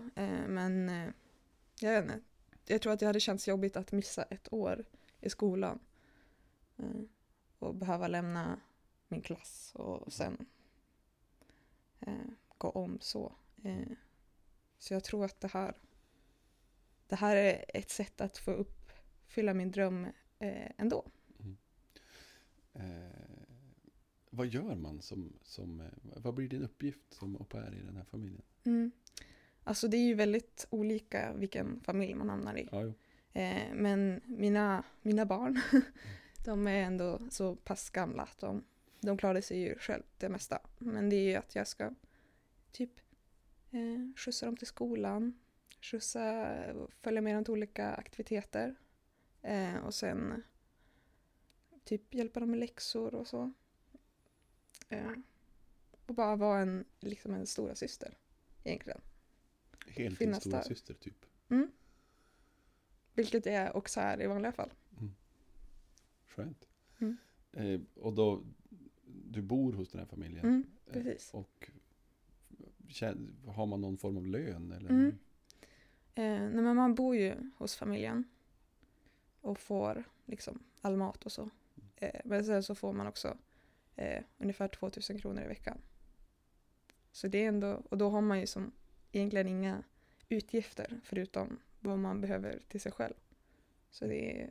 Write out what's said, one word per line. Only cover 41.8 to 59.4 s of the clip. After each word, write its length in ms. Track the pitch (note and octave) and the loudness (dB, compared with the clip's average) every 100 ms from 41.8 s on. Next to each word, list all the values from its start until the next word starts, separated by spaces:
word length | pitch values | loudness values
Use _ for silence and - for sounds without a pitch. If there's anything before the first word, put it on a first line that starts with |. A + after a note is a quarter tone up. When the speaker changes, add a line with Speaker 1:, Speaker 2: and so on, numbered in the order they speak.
| G#3+ B3+ - _ _ _ _ _ _ | -4 -6 -14 _ _ _ _ _ _
Speaker 1:
typ, 280 | - B3 - - - _ _ - - - | -6 -6 -6 -20 -20 _ _ -20 -20 -8
eh, 420 | A#3+ A#3 A#3 B3+ C4 | -4 -2 -2 -4 -6
skjutsa 280 | - A#3+ A#3 | -4 -2 -2
dem 120 | A#3+ | -2
till 100 | A#3+ | -6
skolan, 720 | - A#3+ A3+ G3+ G3+ A#3 A#3+ _ _ - - | -4 0 2 2 2 0 -2 _ _ -20 -18
skjutsa, 720 | - A3+ - A#3 A3 A3+ A3 - - - - - | -6 -4 -2 -2 0 0 -2 -2 -4 -6 -10 -6
följa 200 | - A3 | 0 2
med 140 | G#3+ G#3+ | 4 2
dem 80 | |
till 100 | A3 | 2
olika 400 | A3 G#3 - G#3 - | 0 -2 -2 -2 -4
aktiviteter. 800 | - - G#3+ G#3+ G3+ - A#3 C4 - _ _ _ _ _ | -6 -10 -4 -4 -2 -2 -2 -4 -14 _ _ _ _ _
Eh, 340 | - G3+ F#3 F3+ | -4 -2 0 -2
och 180 | - | -4
sen 500 | G#3 G#3 - A#3 A3+ - _ _ _ _ _ _ _ _ _ _ _ _ D#4 | -4 -2 -2 -4 -6 -10 _ _ _ _ _ _ _ _ _ _ _ _ -20
typ 300 | - G#3 - | -4 -4 -2
hjälpa 260 | B3+ A3+ A#3+ | -4 -2 0
dem 100 | A#3 | 0
med 100 | A#3 | 2
läxor 560 | A#3+ - - A3+ A3+ A#3+ | 0 -4 -4 -2 -2 -4
och 120 | A#3+ | -4
så. 260 | A#3+ B3 C4 _ _ _ - _ _ _ _ _ _ _ - - | -4 -4 -6 _ _ _ -20 _ _ _ _ _ _ _ -20 -8
Eh, 220 | G#3+ G#3+ A3+ B3+ _ _ - - - _ - - | -6 -4 -8 -12 _ _ -20 -20 -20 _ -14 -4
och 80 | A#3+ | 2
bara 200 | G#3+ G#3 | 4 6
vara 240 | G#3 G3 | 6 6
en, 240 | F#3+ F#3 - _ | 4 0 -6 _
liksom 340 | G3+ G#3 G#3+ | -8 -6 -4
en 140 | F#3+ F#3+ | -4 -2
stora 280 | - G#3+ - | -2 -4 -4
syster 420 | - - - - _ _ - - | -6 -6 -12 -14 _ _ -20 -12
egentligen. 380 | - - - - - - _ _ | -6 -6 -8 -12 -14 -20 _ _